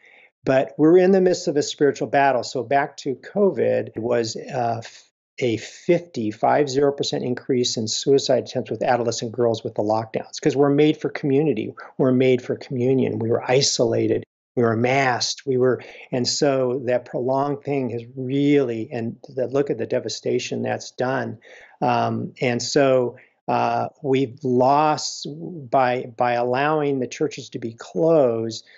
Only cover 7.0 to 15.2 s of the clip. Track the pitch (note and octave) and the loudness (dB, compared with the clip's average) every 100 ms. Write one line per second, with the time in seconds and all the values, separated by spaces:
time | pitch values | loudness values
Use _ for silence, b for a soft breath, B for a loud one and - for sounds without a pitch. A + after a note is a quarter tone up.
7 | C#3+ D3 B2+ A#2+ - B2+ B2 - A2 - | -4 -4 -4 -6 -2 -2 -2 -4 -6 -4
8 | - C#3 - B2 A2 B2+ A#2+ A2+ - B2 | 2 2 2 0 -2 -6 -6 -4 -2 0
9 | A#2 A2+ A#2+ G#2 A#2+ A2+ A#2+ - G#2 A2 | -2 -4 -6 0 0 0 -4 -4 -2 -2
10 | A2+ - - - D3+ C3 C#3+ C#3+ D3+ D#3 | -2 -8 -8 -4 0 2 4 4 4 2
11 | C#3 - D3 C3+ D#3 A2 G#2 B B - | -4 -4 0 2 2 -2 -6 B B 0
12 | C3+ B2+ C3 B2 - A#2+ - C3 B2 C3+ | 2 4 4 2 0 -8 -6 -2 2 2
13 | A#2 G#2+ A2+ A#2 - B2+ C#3 - A#2+ A2+ | 0 -2 -2 -2 2 2 2 0 0 2
14 | A2+ A2+ - _ _ - A#2 A2+ B2 C3+ | 0 0 -4 _ _ 0 2 2 2 2
15 | C3 A#2 | 0 0